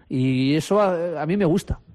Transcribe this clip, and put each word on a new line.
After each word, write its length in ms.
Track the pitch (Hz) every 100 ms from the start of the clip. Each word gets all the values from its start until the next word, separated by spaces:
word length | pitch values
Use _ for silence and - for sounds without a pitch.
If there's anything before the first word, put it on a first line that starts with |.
| -
Y 480 | 131 131 127 135 156
eso 240 | - 202
a, 420 | 202 175 175 151
a 40 | 151
mí 100 | 202
me 80 | 175
gusta. 340 | 190 - - -